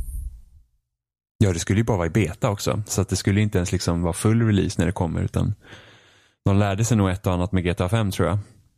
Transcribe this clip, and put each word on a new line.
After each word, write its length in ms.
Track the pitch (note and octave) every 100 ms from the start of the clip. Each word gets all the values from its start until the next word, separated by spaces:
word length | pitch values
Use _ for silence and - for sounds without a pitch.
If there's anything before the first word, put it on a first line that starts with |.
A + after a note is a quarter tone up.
| - - - - - - _ _ _ _ _ _ _ -
Ja, 140 | G#2
det 60 | E2
skulle 220 | - G2+
ju 40 |
bara 120 | A#2 G2+
vara 100 | E2+
i 40 |
beta 400 | A2 E2 - B2+
också. 320 | G2 - F#2 G#2
Så 140 | -
att 80 | F#2
det 80 | F#2+
skulle 240 | - G2+
inte 180 | G#2 F#2+
ens 140 | F2+
liksom 300 | F2+ - E2+
vara 100 | F2
full 300 | E2 G#2+ A2+ A2+
release 340 | G2+ F2 -
när 60 | E2
det 60 |
kommer, 280 | - F2 E2+
utan 320 | F#2 - F2+ G#2 - - - - _ _ _ _
de 120 | - G2+
lärde 280 | G2+ G2
sig 120 | A2+ A2+
nog 140 | F#2+
ett 160 | F#2 G2
och 60 |
annat 200 | F2+ F2
med 120 | F#2
G 100 | F2
T 100 | E2+
A 40 | F2
fem, 220 | A#2 G#2
tror 180 | F2+ E2+
jag. 100 | G2+ - - _